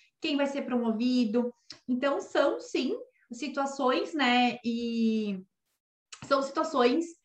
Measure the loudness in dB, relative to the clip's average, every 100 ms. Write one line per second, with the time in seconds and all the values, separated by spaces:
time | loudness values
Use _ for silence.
0 | _ _ -4 0 0 -2 -2 -2 0 0
1 | 2 2 2 0 -2 -6 -20 -12 -4 -2
2 | 0 -2 -2 2 2 0 -4 -2 -2 -4
3 | -8 _ -18 -10 -6 -4 -4 0 0 0
4 | -2 0 2 4 4 0 -4 -2 -2 2
5 | 2 2 0 -4 -8 _ _ _ _ _
6 | -20 -10 0 0 0 -2 -2 4 4 4
7 | -2 -8